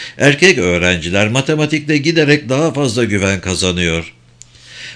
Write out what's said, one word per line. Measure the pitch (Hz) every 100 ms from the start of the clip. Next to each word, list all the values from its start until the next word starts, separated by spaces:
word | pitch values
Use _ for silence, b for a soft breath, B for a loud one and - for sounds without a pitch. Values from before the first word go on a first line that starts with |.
| B B
erkek | 139 143 185 135
öğrenciler | 90 87 90 90 80 98 107
matematikte | 127 139 156 147 156 147 151
giderek | 143 165 147 147 117
daha | 131 160
fazla | 143 135 113
güven | 113 104 98 95
kazanıyor. | 92 87 92 87 87 82 82 - _ - B B B B B